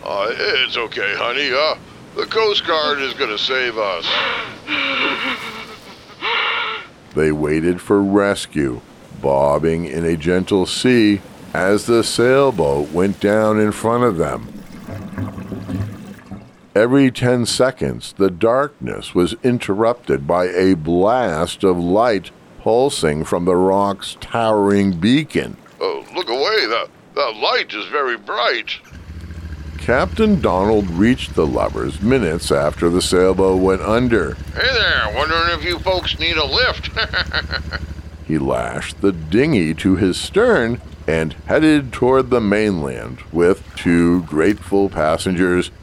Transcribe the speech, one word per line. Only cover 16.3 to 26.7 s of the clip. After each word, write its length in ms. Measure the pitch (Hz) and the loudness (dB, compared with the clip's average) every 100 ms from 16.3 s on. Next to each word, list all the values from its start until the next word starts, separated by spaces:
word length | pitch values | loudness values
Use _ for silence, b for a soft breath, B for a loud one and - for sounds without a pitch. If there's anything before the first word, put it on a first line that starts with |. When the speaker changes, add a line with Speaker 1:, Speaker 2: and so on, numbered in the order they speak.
| - - - - | -18 -18 -20 -4
Speaker 2:
Every 360 | 98 120 139 135 | 2 4 6 4
ten 360 | 110 123 123 113 | 2 2 2 0
seconds, 680 | - 127 - 69 60 - - | 2 0 2 -4 -4 -12 0
the 120 | 95 | 0
darkness 840 | 85 110 127 143 - - 98 - | 4 2 2 0 -4 -8 -8 -4
was 220 | 90 87 110 | 0 0 2
interrupted 840 | 127 120 - 98 113 123 - 69 71 | 0 0 -2 0 2 0 -2 -2 2
by 200 | 87 92 | 0 2
a 280 | 90 92 | 2 4
blast 880 | 90 78 87 98 127 113 78 85 - | 2 2 2 4 2 0 -2 -4 0
of 160 | 98 90 | 2 2
light 520 | 87 98 120 101 82 - - - | 2 2 4 0 -4 -20 -20 -6
pulsing 640 | - 117 139 - - 76 | 0 2 2 0 0 0
from 200 | 78 92 | -2 0
the 120 | 87 90 | 2 4
rock's 600 | 95 98 101 98 - - | 4 2 0 -2 -10 -14
towering 720 | - 117 113 107 101 101 98 85 | -6 -2 2 4 4 4 2 2
beacon. 580 | 98 139 156 82 62 50 - - | 2 2 2 -4 -4 -12 -20 -6
Speaker 1:
Oh, 240 | 92 69 53 | -6 -6 -8
look 140 | 147 180 | -10 -4
away. 380 | 127 165 214 | -2 0 0
That, 220 | 117 | 0